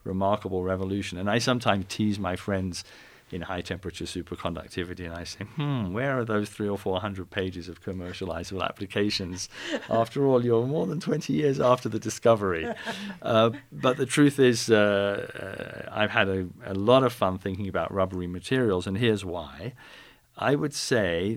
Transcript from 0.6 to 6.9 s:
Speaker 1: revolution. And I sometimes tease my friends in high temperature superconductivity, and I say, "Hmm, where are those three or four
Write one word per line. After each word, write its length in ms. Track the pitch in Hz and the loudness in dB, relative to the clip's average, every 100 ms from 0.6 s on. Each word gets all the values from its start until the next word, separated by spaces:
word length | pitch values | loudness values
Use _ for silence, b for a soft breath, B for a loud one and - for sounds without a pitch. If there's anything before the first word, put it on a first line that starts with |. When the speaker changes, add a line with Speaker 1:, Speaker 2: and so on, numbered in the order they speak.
Speaker 1:
revolution. 540 | 92 92 95 98 95 90 | 0 -2 -2 -4 -4 -4
And 100 | 98 | 0
I 120 | 104 | 0
sometimes 460 | - 123 110 101 95 | 2 0 2 0 0
tease 300 | - 107 101 | 0 0 0
my 160 | 92 92 | -2 -4
friends 480 | - 98 95 85 - B B B B | -2 -2 -2 -6 -12 B B B B
in 120 | 92 | -10
high 180 | 82 90 | -6 -6
temperature 420 | 87 90 92 80 | -6 -6 -8 -8
superconductivity, 1000 | 87 92 82 87 90 82 - - 87 87 85 | -8 -8 -8 -6 -6 -6 -8 -8 -6 -8 -10
and 80 | |
I 100 | 85 | -10
say, 220 | - - 101 - | -10 -12 -10 -6
"Hmm, 380 | 147 135 98 | -4 -2 -2
where 260 | 98 135 - | -2 -2 -2
are 60 | 107 | 0
those 240 | 107 104 | -2 -2
three 180 | - 104 | -4 -4
or 100 | 98 | -2
four 220 | 101 | -2